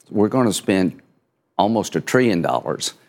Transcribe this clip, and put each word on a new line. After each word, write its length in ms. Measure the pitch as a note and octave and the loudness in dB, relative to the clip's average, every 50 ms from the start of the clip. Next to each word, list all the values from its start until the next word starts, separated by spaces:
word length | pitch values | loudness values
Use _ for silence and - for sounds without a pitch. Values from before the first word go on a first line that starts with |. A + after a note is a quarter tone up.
| _ - | _ -6
We're 180 | - G#2 G#2+ G#2 | 0 0 0 2
gonna 240 | C3 C3 A#2+ G#2 | 2 2 0 0
spend 480 | F2+ - - A2 G2 F#2+ F#2 D2+ - - - _ _ _ _ _ _ _ _ _ _ | 0 -2 -2 0 0 2 2 0 -2 -6 -16 _ _ _ _ _ _ _ _ _ _
almost 400 | - F#2+ G#2+ A2+ G#2+ F#2 - - | -2 0 0 0 0 -2 -2 -4
a 60 | D#2+ | -6
trillion 400 | - - - B2+ B2+ A2+ F#2 E2 | -2 0 2 2 4 4 2 0
dollars. 500 | D2+ C2 B1+ A#1 - - C2+ - - - - _ _ | 0 0 -2 -2 -2 -4 -6 -6 -6 -10 -10 _ _